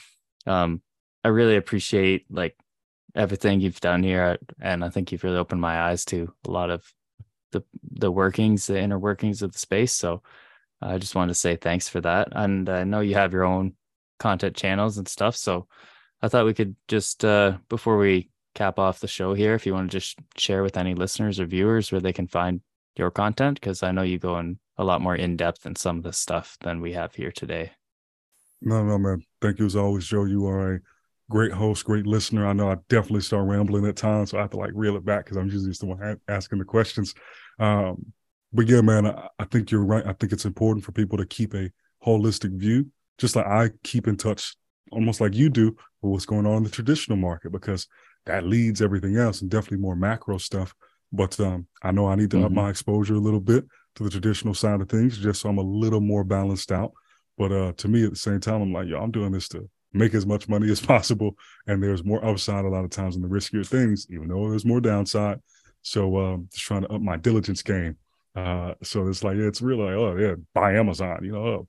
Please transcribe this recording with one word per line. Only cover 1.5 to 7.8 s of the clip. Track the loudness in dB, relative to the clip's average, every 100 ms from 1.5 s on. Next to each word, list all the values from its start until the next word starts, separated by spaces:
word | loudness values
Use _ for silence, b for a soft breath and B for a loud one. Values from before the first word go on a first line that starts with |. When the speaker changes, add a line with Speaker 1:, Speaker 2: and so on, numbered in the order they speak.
| 4
Speaker 1:
appreciate, | 2 -2 0 2 4 2 -2
like, | -4 -4 -6 _ _ _ _ _ -2
everything | -2 2 2 4
you've | 2 0
done | 0 2
here, | 2 2 2 0 -6 -8
and | -4 -4
I | -2
think | -4 -4
you've | -4
really | -2 -2
opened | 0 -2
my | 0 0
eyes | 0 -2 -4
to | -6 -6 -10 -6
a |
lot | -4 -2
of | -4 -10 _ _ -20 -20 _ _
the, | -8 -8 -18